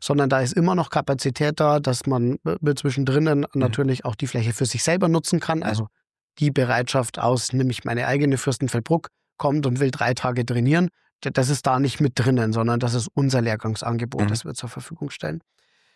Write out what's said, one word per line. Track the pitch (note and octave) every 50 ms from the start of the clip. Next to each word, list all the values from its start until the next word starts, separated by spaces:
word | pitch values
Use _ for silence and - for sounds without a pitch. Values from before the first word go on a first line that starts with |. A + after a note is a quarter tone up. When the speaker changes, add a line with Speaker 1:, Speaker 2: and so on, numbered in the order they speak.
Speaker 1:
sondern | - - D3 C#3+ C#3+ C3
da | C3+ C3
ist | C3 B2 -
immer | F#3 E3+ F3 F#3
noch | F3+ D#3 -
Kapazität | - D#3 - - C3+ C3 - C#3 B2 - D3+ D3 D3+ -
da, | D3+ D3 D3 D3+
dass | C#3+ C3+ B2+ - -
man, | C#3 C3+ B2 A#2+ A#2+ C3+ - -
äh, | D#3+ E3 F3+ D#3+ D3 C#3+
zwischendrin | C3 - D3 B2 C3+ C#3 C3 C3 D3 D#3
Speaker 2:
Mhm. | D#3+ D3 C#3+ D3 - -
Speaker 1:
natürlich | C#3 C3 B2+ A2 - C#3+ C3+ C3 B2 -
auch | C3 A2+
die | - -
Fläche | C3 - B2 A2+ A#2 A#2
für | - C#3
sich | A#2+ - A#2 -
selber | - E3 F#3 G3 E3+
nutzen | E3 E3+ D3+ - - E3
kann. | - - D#3+ D#3+
Speaker 2:
Mhm. | -
Speaker 1:
Also | - A2 A2 A2 G#2+ - _ _ _ _ _ _ _ _ -
die | D3 D3
Bereitschaft | C3+ C#3 B2+ B2 A#2+ A#2 B2 - - C3+ B2 A2+ - -
aus, | - A#2 B2+ B2 - - -
nämlich | C3 C3 B2+ A#2+ - -
meine | - A#2 A#2+ B2+
eigene | C3 C3 C#3+ D3 D3 C3+
Fürstenfeldbruck, | B2 - - B2+ - - B2 - A#2+ A2+ - E3 E3+ - - - _ _ _ _
kommt | - - D3 C#3 D3+ C#3+
und | C3+ B2 C3
will | C#3+ C3+
drei | B2 - A2+ A#2+ B2
Tage | - - B2+ B2 B2 A#2+
trainieren, | A#2+ B2 A#2+ A#2+ B2+ D3+ E3+ F3+ E3+ - _ _ _ _ _ -
d-, | C#3+
das | C3 - C3 B2
ist | D3 B2 -
da | C#3 C3 B2+
nicht | C#3 C3+ - -
mit | D3+ C3+ B2+ -
drinnen, | A#2 C3 C3 B2 A2+ A2 A2
sondern | A2+ A2+ A#2 A#2 A#2+
das | B2 A#2+ A#2
ist | B2+ A2 - -
unser | - C#3 C3+ C3 B2+
Lehrgangsangebot, | A#2 A#2 A2 G#2+ - A2 A2 - - A#2 A#2 A#2 A#2+ A#2 B2+ - G#2
Speaker 2:
Mhm. | G#2
Speaker 1:
das | G#2+ A2+ -
wir | D#3+ C3
zur | - - A#2+
Verfügung | - - B2+ - E3 - D3 C#3+
stellen. | - - - D#3 D#3 E3 - _ _ _ _ _ _ _ _ _ _